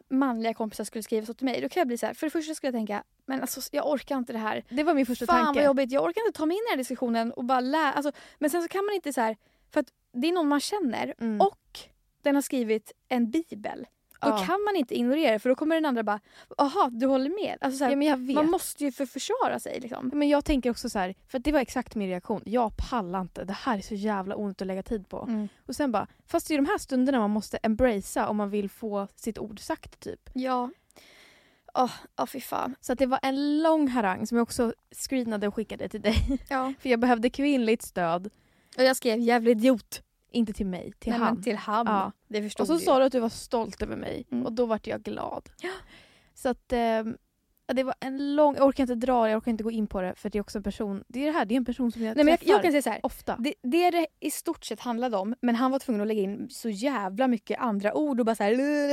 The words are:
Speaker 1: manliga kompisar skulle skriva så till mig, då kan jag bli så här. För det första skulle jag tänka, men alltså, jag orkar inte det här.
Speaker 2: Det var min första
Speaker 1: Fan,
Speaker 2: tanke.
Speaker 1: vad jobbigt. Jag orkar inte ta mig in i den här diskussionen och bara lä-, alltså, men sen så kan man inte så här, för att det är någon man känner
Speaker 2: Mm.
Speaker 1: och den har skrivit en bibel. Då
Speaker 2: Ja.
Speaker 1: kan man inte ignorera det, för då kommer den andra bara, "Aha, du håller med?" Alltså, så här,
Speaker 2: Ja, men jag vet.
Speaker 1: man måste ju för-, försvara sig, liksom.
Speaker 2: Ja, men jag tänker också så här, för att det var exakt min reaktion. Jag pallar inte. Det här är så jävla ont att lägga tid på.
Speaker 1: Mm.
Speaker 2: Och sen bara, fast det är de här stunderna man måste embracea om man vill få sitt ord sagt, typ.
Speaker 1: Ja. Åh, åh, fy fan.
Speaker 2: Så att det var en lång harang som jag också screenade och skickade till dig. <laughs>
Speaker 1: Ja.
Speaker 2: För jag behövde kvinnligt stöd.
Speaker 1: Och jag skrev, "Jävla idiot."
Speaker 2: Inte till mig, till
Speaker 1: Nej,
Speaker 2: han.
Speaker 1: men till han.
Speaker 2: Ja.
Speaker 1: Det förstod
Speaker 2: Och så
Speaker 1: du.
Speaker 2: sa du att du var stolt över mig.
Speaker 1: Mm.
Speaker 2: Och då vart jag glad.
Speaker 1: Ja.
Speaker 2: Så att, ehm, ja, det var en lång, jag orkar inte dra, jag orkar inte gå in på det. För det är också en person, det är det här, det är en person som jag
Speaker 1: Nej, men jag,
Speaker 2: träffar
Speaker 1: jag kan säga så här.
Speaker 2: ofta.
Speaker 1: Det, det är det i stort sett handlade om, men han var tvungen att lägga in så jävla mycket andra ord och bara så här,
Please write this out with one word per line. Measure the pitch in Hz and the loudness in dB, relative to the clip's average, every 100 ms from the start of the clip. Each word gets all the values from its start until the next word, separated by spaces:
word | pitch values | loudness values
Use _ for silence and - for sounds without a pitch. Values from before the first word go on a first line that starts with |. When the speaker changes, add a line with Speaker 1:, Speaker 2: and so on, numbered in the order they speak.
| - | -2
Speaker 1:
manliga | 262 277 226 226 | 0 2 0 -2
kompisar | 226 220 - | -2 -6 -6
skulle | 214 226 | -8 -8
skriva | - 220 214 | -4 -4 -4
så | |
till | - 262 | -4 -2
mig, | 240 | -2
då | 269 | -2
kan | 370 | 0
jag | 269 | 0
bli | 240 | 0
så | 220 | -4
här. | |
För | 233 311 | -4 -4
det | |
första | 339 311 311 | -4 -6 -6
skulle | 277 | -4
jag | 233 | -4
tänka, | 208 202 - _ - | -4 -6 -10 _ -8
men | 269 | -6
alltså, | 247 - - | -6 -8 -6
jag | 285 285 | -4 -2
orkar | 277 - 277 | -2 -2 -4
inte | 240 | -4
det | 226 | -4
här. | 214 233 - | -4 -4 -4
Speaker 2:
Det | 247 | -2
var | 302 | 2
min | 285 247 | 2 2
första | 247 233 | 0 2
Speaker 1:
Fan, | 339 311 | 4 4
Speaker 2:
tanke. | 285 | 4
Speaker 1:
vad | 285 | 4
jobbigt. | 269 247 | 4 2
Jag | 277 | 2
orkar | 330 440 453 | 0 0 -2
inte | 302 | 0
ta | 311 | 0
mig | 381 | 0
in | |
i | 466 | -2
den | |
här | 302 | -2
diskussionen | 247 247 240 226 226 | -4 -2 0 0 -2
och | - 247 | -4 0
bara | 262 | 0
lä-, | 254 311 294 | 2 0 0
alltså, | 285 285 - - - | 0 -2 -6 -12 -2
men | 294 | 0
sen | 339 | 0
så | 339 | -2
kan | 370 403 | -2 -2
man | 392 | -2
inte | 294 | -2
så | 262 | -2
här, | 220 220 _ _ _ | -2 -2 _ _ _
för | 202 | -4
att | - _ _ | -4 _ _
det | 240 320 | -2 0
är | |
någon | 359 294 | 2 2
man | 285 | 2
känner | - 415 277 220 254 - | 0 -2 -2 -2 -4 -4
Speaker 2:
Mm. | 226 208 | -2 2
Speaker 1:
och | 403 - _ - - _ _ _ | 2 0 _ -20 -20 _ _ _
den | 285 277 | 2 2
har | |
skrivit | - 262 220 220 - - - | 2 -2 0 0 -2 -16 -4
en | 254 226 | 0 2
bibel. | 302 - 208 214 - - _ _ - | 0 -4 -8 -10 -10 -14 _ _ -2
Då | - | 0
Speaker 2:
Ja. | 214 185 | 2 2
Speaker 1:
kan | 392 | 0
man | 415 392 | 0 0
inte | 247 240 | 0 0
ignorera | 240 294 285 | 2 4 4
det, | 214 | 2
för | 254 | 2
då | 262 | 0
kommer | 311 320 | 2 0
den | 311 | 0
andra | 233 | 0
bara, | 208 208 _ - - - | -2 -4 _ -20 -8 -2
"Aha, | 285 370 285 | 0 2 0
du | 226 262 | 2 2
håller | 269 269 | 2 0
med?" | 403 320 - | -2 -4 -2
Alltså, | 269 262 | -4 0
så | |
här, | 262 | 0
Speaker 2:
Ja, | 277 | 2
men | 302 | 2
jag | 262 | 0
vet. | 254 285 | 0 2
Speaker 1:
man | 311 | 4
måste | 359 - - | 2 -2 -4
ju | 285 | -4
för-, | 247 269 | -4 -6
försvara | 277 - 494 427 240 | -6 -4 0 0 -2
sig, | - - | -6 -8
liksom. | 233 - 254 | -8 -8 -4
Speaker 2:
Ja, | 285 | 0
men | 294 | 2
jag | 285 - | 2 2
tänker | 277 247 | 0 0
också | 233 240 | -2 -4
så | 214 | -4
här, | 185 - _ | -4 -6 _
för | 262 | -6
att | |
det | 294 | 0
var | 294 | 0
exakt | 233 262 - 220 | 0 -4 -6 -4
min | 190 | -4
reaktion. | 180 - 202 - | -4 -4 -6 -2
Jag | 240 214 - - | 0 0 -2 -4
pallar | 247 175 190 | -4 -4 -4
inte. | 180 - | -6 -8
Det | 180 | -10
här | 202 269 202 | -6 -4 -4
är | |
så | - 202 | -4 -6
jävla | 214 202 185 208 | -2 -4 -4 -4
ont | 208 190 | -6 -6
att | 190 | -6
lägga | 190 | -6
tid | - 220 185 | -6 -8 -8
på. | - | -10
Speaker 1:
Mm. | 254 214 208 _ - | -6 -4 -6 _ -10
Speaker 2:
Och | 262 | -2
sen | 285 | 0
bara, | 208 - _ - | 0 -4 _ -4
fast | 330 - | -4 0
det | |
är | 294 | 0
de | 285 | 2
här | 415 | 0
stunderna | - 254 254 262 | 0 0 2 2
man | 208 | 2
måste | 214 - - | 0 -4 -4
embracea | 220 214 254 202 - 269 220 | -2 2 2 2 -2 -2 0
om | 208 | 0
man | 202 | -2
vill | 208 202 | -2 -4
få | - 226 202 196 - | -6 -6 -4 -6 -8
sitt | 233 - | -8 -6
ord | 214 208 | -8 -10
sagt, | - 320 - - | -8 -8 -8 -16
typ. | - - - | -14 -12 -10
Speaker 1:
Ja. | 254 254 254 247 - _ - - - - _ _ _ _ | -6 -2 0 -2 -8 _ -20 -20 -20 -20 _ _ _ _
Åh, | - 254 - - - | 0 0 0 -12 -6
åh, | 254 | -6
fy | 262 | -6
fan. | - - - 262 | -6 -4 -4 -6
Speaker 2:
Så | - | -2
att | 247 | 2
det | 254 | 2
var | 262 | 2
en | 269 269 294 302 | 0 0 0 2
lång | 320 320 277 | 4 4 4
harang | 247 196 196 220 | 2 0 0 0
som | 233 | 0
jag | |
också | 233 - 226 - _ - - | 0 0 -2 -2 _ -12 -4
screenade | 262 233 208 202 | -2 -2 -2 -2
och | 226 | -2
skickade | 208 202 185 | -6 -6 -8
till | 214 | -2
dig. | 208 220 - 269 | 2 2 2 -2
<laughs> | - | -2
Speaker 1:
Ja. | 262 262 269 | -2 -2 -4
Speaker 2:
För | 262 | 0
jag | 233 | 4
behövde | 247 233 240 | 4 4 2
kvinnligt | - 285 269 220 233 | 2 2 2 2 0
stöd. | - 196 170 175 202 _ _ _ _ - | -2 -4 -2 -2 -4 _ _ _ _ 2
Speaker 1:
Och | |
jag | 262 262 | 4 4
skrev, | 247 220 | 0 2
"Jävla | 233 240 226 | 4 4 6
idiot." | 220 254 233 - - - _ _ | 6 6 4 0 -16 -18 _ _
Speaker 2:
Inte | 240 214 | -2 -2
till | 208 196 | -2 -4
mig, | 180 - - | -6 -10 -8
till | 226 | -2
Speaker 1:
Nej, | 233 | 2
Speaker 2:
han. | 226 | 2
Speaker 1:
men | 233 | 2
till | 214 208 | -2 -4
han. | - 214 233 | 0 0 2
Speaker 2:
Ja. | 202 196 - - | 0 0 -6 -6
Speaker 1:
Det | 214 | -4
förstod | 208 - | -4 -2
Speaker 2:
Och | 240 | 0
så | |
Speaker 1:
du. | 339 | 2
Speaker 2:
sa | 381 262 | 4 6
du | 262 | 6
att | |
du | 254 | 4
var | 226 | -2
stolt | - - 233 208 - | -4 -4 -4 -2 -6
över | 214 220 | -6 -6
mig. | - - - | -6 -8 -6
Speaker 1:
Mm. | 240 254 | -4 -4
Speaker 2:
Och | |
då | 226 233 | -2 0
vart | 214 220 | -2 -4
jag | 214 | -8
glad. | 214 214 - - - - | -6 -8 -6 -8 -14 -12
Speaker 1:
Ja. | 359 370 - - - _ _ | -10 -10 -16 -20 -20 _ _
Speaker 2:
Så | - 262 | -6 -4
att, | 233 - | -4 -4
ehm, | 240 226 220 220 - _ _ _ _ - | 0 2 0 -2 -10 _ _ _ _ -4
ja, | |
det | 254 | -2
var | 262 - | -2 -4
en | 262 269 285 285 | -6 -6 -2 4
lång, | 294 269 | 4 6
jag | 277 | 4
orkar | 262 | 4
inte | 247 233 | 0 0
dra, | 254 247 220 | 2 4 4
jag | 214 | 2
orkar | 240 | 0
inte | 214 | -2
gå | 220 | -2
in | 226 208 | -2 -2
på | 196 | -2
det. | 185 - | -4 -6
För | 202 | -6
det | 208 | -6
är | |
också | 202 214 | -6 -6
en | |
person, | 202 - 208 196 - | -6 -6 -6 -6 -8
det | 247 | -4
är | 294 | 0
det | |
här, | 311 202 | 0 2
det | 262 | 0
är | |
en | 247 | 0
person | 240 240 | -2 -2
som | 233 | -2
jag | 220 233 | -2 4
Speaker 1:
Nej, | 302 | 6
men | |
jag, | 339 | 6
Speaker 2:
träffar | 330 | 6
Speaker 1:
jag | 403 | 6
kan | 349 | 6
säga | 285 | 4
så | 233 | 2
här. | 208 262 | -2 -4
Speaker 2:
ofta. | - - 233 | -6 -6 -2
Speaker 1:
Det, | 262 - | -4 -4
det | 247 330 | 0 4
är | 359 | 4
det | 339 320 - | 4 0 -4
i | 294 | -6
stort | - - 311 - | -6 -6 -6 -6
sett | 214 | -8
handlade | 247 233 247 202 | -4 -2 0 -2
om, | 202 247 | -2 -2
men | 240 233 | 0 2
han | 262 | 2
var | 269 | 0
tvungen | - 214 | -2 -2
att | 214 | 0
lägga | 220 | 0
in | 190 202 - | -2 -4 -10
så | - 226 | -8 -6
jävla | 196 277 247 190 196 262 | -2 -2 -2 -4 0 2
mycket | 240 - 208 | 2 -2 -4
andra | 247 202 202 | -2 0 0
ord | - 302 240 | 0 0 0
och | 226 | 0
bara | 226 | 2
så | |
här, | 202 247 285 294 285 | 2 2 2 2 2